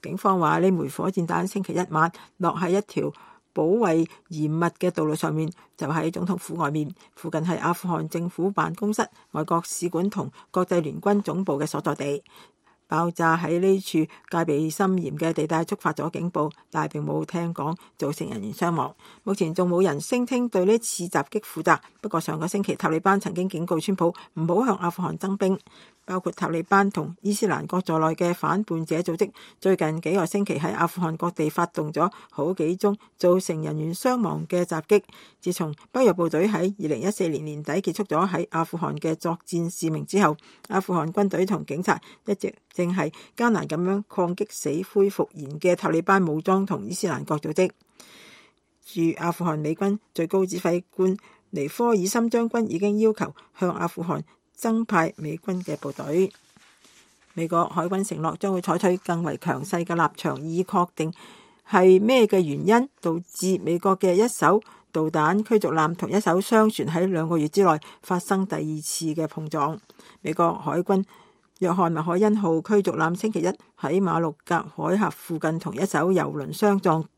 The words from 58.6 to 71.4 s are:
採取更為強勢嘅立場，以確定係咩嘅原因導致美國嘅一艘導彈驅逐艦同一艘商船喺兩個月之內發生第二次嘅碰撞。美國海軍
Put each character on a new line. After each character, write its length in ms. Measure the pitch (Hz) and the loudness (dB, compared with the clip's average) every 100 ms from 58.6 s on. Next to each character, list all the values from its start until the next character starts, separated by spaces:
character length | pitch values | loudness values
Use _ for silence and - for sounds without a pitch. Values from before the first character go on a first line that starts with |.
採 160 | 180 170 | 0 2
取 200 | 185 180 | 2 0
更 260 | - 170 | -2 -2
為 140 | 170 147 | -2 -4
強 260 | 175 135 | -4 -4
勢 220 | - 175 170 | -2 -4 -2
嘅 100 | 170 | 2
立 180 | 156 - | 0 0
場， 240 | 165 135 | -4 -4
以 200 | 156 165 185 | -4 -4 0
確 240 | 196 180 - | 0 0 -2
定 160 | 160 - - - - _ - | -4 -4 -18 -20 -20 _ 0
係 360 | 202 185 190 | 6 8 8
咩 260 | 214 262 214 | 6 6 6
嘅 140 | 196 | 4
原 260 | 160 143 160 | 2 0 4
因 220 | 233 269 _ | 4 2 _
導 220 | 170 165 180 | -4 -4 -6
致 240 | - 185 190 | -4 0 0
美 160 | 117 170 | 0 0
國 180 | 196 190 | 2 2
嘅 160 | 185 | 4
一 140 | 180 240 | 4 2
艘 320 | - 156 202 - - _ | 4 4 4 0 -20 _
導 180 | 165 156 | -2 0
彈 320 | 160 151 196 214 | 2 2 2 2
驅 120 | 214 | 2
逐 120 | 160 | 2
艦 260 | 160 156 170 | 2 0 0
同 160 | 220 | 0
一 80 | 196 | 0
艘 220 | 202 165 | 2 0
商 280 | - 226 214 | 4 4 4
船 160 | - 131 | 2 -2
喺 160 | 165 190 | 0 0
兩 240 | 175 160 | 0 0
個 80 | 165 | 0
月 100 | 151 | 2
之 160 | 196 | 4
內 160 | 190 151 - - | 4 4 -4 -20
發 180 | - 180 | -4 -4
生 260 | - 190 190 | 0 0 0
第 100 | 156 | -2
二 60 | 156 156 | -4 -6
次 240 | - - 160 | -6 -4 -4
嘅 120 | 156 156 | -2 -4
碰 200 | - 156 | -6 -6
撞。 300 | 156 143 156 _ - - - | -2 -2 -4 _ -20 -20 -10
美 140 | 151 | -6
國 200 | 160 170 | 0 0
海 260 | 170 143 156 | 0 -2 -2
軍 260 | 185 196 196 - _ _ | 2 0 0 -12 _ _